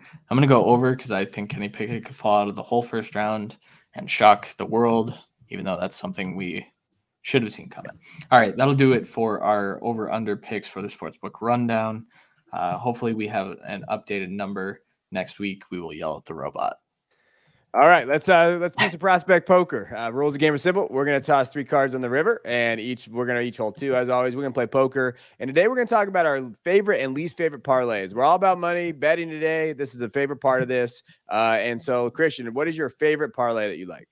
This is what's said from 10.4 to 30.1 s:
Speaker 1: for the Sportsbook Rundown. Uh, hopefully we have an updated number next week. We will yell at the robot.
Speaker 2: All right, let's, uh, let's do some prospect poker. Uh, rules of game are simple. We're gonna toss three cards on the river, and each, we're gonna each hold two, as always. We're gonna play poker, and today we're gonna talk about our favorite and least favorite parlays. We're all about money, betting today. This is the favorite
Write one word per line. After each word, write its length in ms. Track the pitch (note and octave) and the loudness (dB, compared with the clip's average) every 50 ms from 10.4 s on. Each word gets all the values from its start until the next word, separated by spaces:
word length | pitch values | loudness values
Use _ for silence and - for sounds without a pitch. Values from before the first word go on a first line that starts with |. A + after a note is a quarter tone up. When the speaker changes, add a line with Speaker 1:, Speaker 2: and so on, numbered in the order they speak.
| - - A2+ G2+ - | -8 -8 -10 -10 -10
Speaker 1:
for 160 | - - F#2+ | -10 -10 -10
the 60 | G2+ G2 | -10 -10
Sportsbook 520 | - - - D#2 - _ - F#2 - - | -10 -12 -14 -14 -12 _ -16 -16 -12 -6
Rundown. 680 | A2 A#2 A#2+ A#2+ A#2+ A#2 A#2 A2 A2 A2 A2 A2 A2+ - _ _ _ _ _ _ _ _ | -2 0 0 0 0 0 0 0 -2 -2 -6 -8 -12 -18 _ _ _ _ _ _ _ _
Uh, 240 | - E2+ F2 F2 F2+ | -6 -4 -4 -4 -4
hopefully 380 | F#2 A2+ B2 A#2 - B2 A#2 A2+ | -4 -4 -4 -4 -2 -4 -4 -2
we 140 | A2 G#2+ G#2 | -4 -4 -4
have 280 | A2+ G2+ F#2+ F#2+ E2+ - - | -4 -4 -6 -6 -10 -14 -12
an 200 | - - G2 - - | -12 -12 -12 -8 -8
updated 420 | A2 G#2 - - G2+ G2 F#2+ F2+ | -8 -8 -6 -8 -8 -6 -6 -8
number 520 | G2 G2+ G2+ G2 G2+ G2 F#2+ G2 F#2+ - _ _ _ _ _ _ | -8 -8 -8 -8 -6 -8 -8 -8 -10 -12 _ _ _ _ _ _
next 260 | - F#2 F2+ - - - | -8 -8 -8 -8 -8 -8
week. 240 | G2+ G2+ F#2+ G2 - _ | -8 -8 -8 -8 -12 _
We 100 | F#2+ F2 | -12 -10
will 140 | E2+ E2 D#2 | -10 -10 -10
yell 220 | D#2 E2 D#2 D2 | -8 -8 -8 -8
at 80 | C#2 - | -8 -10
the 100 | - E2 | -12 -10
robot. 440 | D2+ C2+ D2 - - - - - - _ _ _ _ _ _ _ _ _ _ _ _ _ _ _ _ _ _ - | -10 -10 -8 -6 -4 -6 -6 -6 -10 _ _ _ _ _ _ _ _ _ _ _ _ _ _ _ _ _ _ 2
Speaker 2:
All 120 | A#2+ C#3 | 6 6
right, 220 | E3 F3 D#3+ A#2+ B2+ | 8 8 6 4 2
let's, 220 | D3 D3+ - F#3+ | -2 0 4 6
uh, 260 | F#3 E3 E3+ E3+ F3 E3+ | 6 6 6 4 4 0
let's 160 | F3 E3+ - | -2 -4 -2
do 120 | - G3+ G3 | -2 -2 -2
some 100 | F3 D3+ | -2 -2
prospect 480 | F#3 F#3+ F#3 F3 - F#3 F#3 E3+ - | 2 2 2 2 4 4 4 4 4
poker. 480 | - F#3 F3+ F3+ - C#3+ A2 G2 - A2+ | 4 4 4 4 2 -2 -6 -8 -8 -8
Uh, 160 | G#2+ A#2 A2+ | -6 -6 -4
rules 240 | A#2 C3+ D3 D3 C#3+ | -2 0 0 0 0
of 60 | C#3 | 2
game 140 | D#3 D#3 D3 | 2 2 2
are 40 | C#3 | 2
simple. 300 | - F3+ F3+ G3 F3 - | 0 0 0 0 -2 -2
We're 140 | A#2+ C3 C#3 | -2 -2 0
gonna 160 | D3 C#3+ C#3 | 2 0 0
toss 300 | C3+ - D3 C#3 B2+ B2 | 2 4 4 4 2 0
three 160 | - D3 B2+ | -4 -8 -4
cards 280 | - D#3+ C#3+ C3+ C3+ B2 | 0 2 2 2 2 0
on 60 | C3 | -4
the 80 | B2+ A#2+ | -2 0
river, 320 | B2 C#3+ D#3+ A3 A#3 - - | 0 2 2 2 0 -2 -4
and 340 | - A#2+ A#2+ A#2 A#2 A2+ A2+ | -2 0 0 0 0 0 -2
each, 280 | A2 B2 B2+ A#2 - G#2+ | -4 -6 -8 -8 -10 -8
we're 180 | A2 A#2+ B2 | -6 -4 -2
gonna 160 | B2 B2 A#2+ | -2 -2 -2
each 160 | A#2+ B2 A2 - | -2 -4 -4 -4
hold 180 | A2+ G#2+ - | -4 -6 -4
two, 180 | - C#3 C#3 C3 | -4 -2 0 0
as 140 | B2+ B2 B2 | 0 2 2
always. 260 | B2+ B2 B2+ B2+ B2 | 0 0 0 -2 -2
We're 60 | C3+ | -4
gonna 120 | C#3+ C3+ A#2 | -6 -4 -2
play 120 | C3 A#2+ | -2 -2
poker, 500 | A2 - C3+ C3 C3 - C#3 C3 B2+ B2 - - _ _ - | 0 2 2 2 2 2 0 -2 -2 -4 -8 -16 _ _ -10
and 100 | - C3 | -10 0
today 200 | C3 D#3+ F#3+ A#3 | 2 2 2 4
we're 80 | C4 | 2
gonna 100 | B3+ A#3+ | 0 0
talk 220 | - A#3 G#3+ G3+ G3+ | 2 2 2 2 2
about 160 | F#3+ F#3 E3 | 0 0 2
our 260 | D#3 C#3 C3+ C3 B2 G#2+ - - | 2 0 -2 -4 -8 -12 -8 -2
favorite 380 | E3+ F#3 G3+ G#3 G#3 F#3 A#2+ | 2 2 2 2 2 0 0
and 120 | C3+ C3 C3 | 0 -2 -4
least 220 | D3 E3 E3+ - | -4 -6 -6 -4
favorite 260 | - E3+ D#3+ D3 A#2+ | -4 -4 -4 -4 -4
parlays. 520 | - - C3 B2+ B2+ A#2+ A2 G2+ F#2+ F#2 G2 | 0 0 2 2 2 0 -2 -2 -4 -4 -2
We're 100 | A#2 C3+ | 2 4
all 120 | D3+ F3 | 4 4
about 220 | F#3 G3 F#3+ F#3 F3 | 4 4 2 2 2
money, 320 | E3+ E3+ F3 F3 F3 E3+ | 0 -2 -2 -2 -4 -4
betting 360 | D#3+ C3+ C#3+ D3+ E3 E3+ E3+ E3 | -4 0 0 2 2 0 -2 -6
today. 460 | D#3 D#3 D#3 D#3+ D#3+ D#3+ D#3+ D#3+ D3+ | -4 -2 -2 -2 0 0 -2 -2 -4
This 180 | B2+ C#3+ B2 | -6 -8 -8
is 60 | A#2+ A#2+ | -6 -8
the 100 | A#2+ | -8
favorite 320 | G#2+ | -4